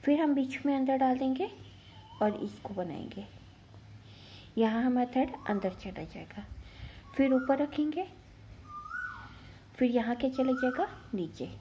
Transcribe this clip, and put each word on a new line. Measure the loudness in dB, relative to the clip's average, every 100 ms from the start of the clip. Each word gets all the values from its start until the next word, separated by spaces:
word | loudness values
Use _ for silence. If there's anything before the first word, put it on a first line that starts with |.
फिर | 6 6
हम | 6
बीच | 4 2 0 2
में | 2
अंदर | 4 4
डाल | 4 4
देंगे | 2 2 -2 -4 -16 -18 -20 -20 -18 2
और | 2 2
इसको | -6 -6 -8
बनाएंगे। | -4 -4 -4 -8 -10 -12 -16 -20 -20 -20 -20 -18 -18 -18 -20 -18 -18 -6 2
यहाँ | 4 4
हमारा | 2 2 2
third | 2 2 0 -2
अंदर | 0 0
चला | -4 -10 -8
जाएगा, | -10 -12 -14 -14 -12 -14 -16 -14 -14 -14 -6 2
फिर | 6
ऊपर | 6 4 2
रखेंगे, | 2 2 0 0 -6 -8 -20 -20 -18 -18 -14 -14 -8 -8 -8 -10 -14 -16 -18 -20 -18 0
फिर | 2
यहाँ | 4 2 0
क्या | 0
चला | 2 2
जाएगा, | 2 2 0 -4 -4 -8
नीचे। | -4 -4 -6 -10 -10